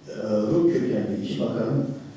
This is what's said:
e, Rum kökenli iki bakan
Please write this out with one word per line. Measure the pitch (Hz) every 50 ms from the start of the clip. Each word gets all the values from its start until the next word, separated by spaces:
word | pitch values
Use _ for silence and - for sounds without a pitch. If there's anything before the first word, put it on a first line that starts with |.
| - -
e, | - - 107
Rum | 107 107 107 107 107 - 170 170 170
kökenli | - - - - 117 107 101 98 98 - -
iki | - - -
bakan | - - - - - 135 139 139 - - - - - - -